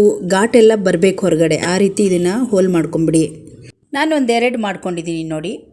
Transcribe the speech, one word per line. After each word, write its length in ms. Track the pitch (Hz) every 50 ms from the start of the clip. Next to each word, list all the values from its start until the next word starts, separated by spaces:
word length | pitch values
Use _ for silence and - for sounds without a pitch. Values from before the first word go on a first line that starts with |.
| 208 208 - - - 175
ಘಾಟೆಲ್ಲ 480 | 190 190 208 233 - 240 220 220 220
ಬರ್ಬೇಕು 460 | 214 185 185 175 165 185 190 185 185
ಹೊರಗಡೆ, 360 | 196 180 165 156 165 160 156 139 - 170
ಆ 20 | 180 190
ರೀತಿ 260 | 202 190 190 - 208
ಇದನ್ನ 300 | 190 180 175 175 180 190 240 262 240
ಹೋಲ್ 180 | 208 185 190 185
ಮಾಡ್ಕೊಂಬಿಡಿ. 540 | 180 165 151 160 160 165 165 156 160 160 160 - - - - - - - - - - _ _ - -
ನಾನು 180 | 277 302 311 311
ಒಂದೆರಡು 440 | 294 262 233 233 233 233 254 240 233
ಮಾಡ್ಕೊಂಡಿದ್ದೀನಿ 680 | 214 202 185 165 - 185 175 170 165 175 165 160 160 160
ನೋಡಿ. 240 | 160 156 160 185 254 392 - _